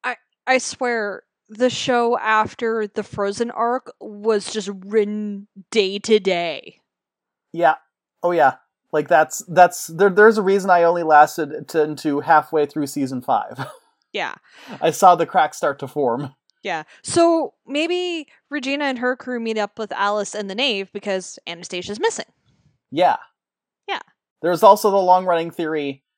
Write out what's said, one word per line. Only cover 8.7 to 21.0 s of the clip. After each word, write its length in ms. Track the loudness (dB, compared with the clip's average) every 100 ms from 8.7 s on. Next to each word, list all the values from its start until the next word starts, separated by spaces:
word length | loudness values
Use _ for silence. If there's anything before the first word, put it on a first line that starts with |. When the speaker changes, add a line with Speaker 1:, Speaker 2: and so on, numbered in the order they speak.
| _ _
Speaker 2:
Like, 180 | -4 2
that's, 320 | 2 2 -2 -4
that's, 400 | 6 6 4 -12
there, 200 | 2 2
there's 300 | 6 6 6
a 40 |
reason 280 | 2 0 2
I 140 | 4
only 180 | 4 2
lasted 680 | 4 6 6 4 -8 -8 -4
to, 140 | 0
into 380 | 0 -2 -2 -2
halfway 440 | 4 2 4 -2
through 220 | -2 -2 -6
season 340 | -4 -6 -6
five. 460 | -2 -2 -2 -10 -12
<laughs> 40 | -14 _ _ _
Speaker 1:
Yeah. 220 | -10 -10 -10 _ -20 -20 -4
Speaker 2:
I 120 | -4
saw 220 | 4 6
the 120 | 6 2
cracks 320 | 0 0 -2
start 200 | -4 -4
to 60 | -8
form. 480 | -4 -2 -2 -8 _ _ _
Speaker 1:
Yeah. 220 | -8 -8 -10 -18
So 500 | -4 2 2 2 -2 _ _
maybe 600 | -6 -4 -4 -4 -8 -12 _ _
Regina 380 | -10 -6 -4 -4
and 120 | -4
her 180 | -4 -6
crew 220 | -6 -6
meet 200 | -4 -4
up 200 | -6 -6
with 140 | -10
Alice 420 | -4 -2 -2 -4
and 140 | -8 -8
the 60 |
Knave 360 | -4 -2 -2 -6
because 440 | -10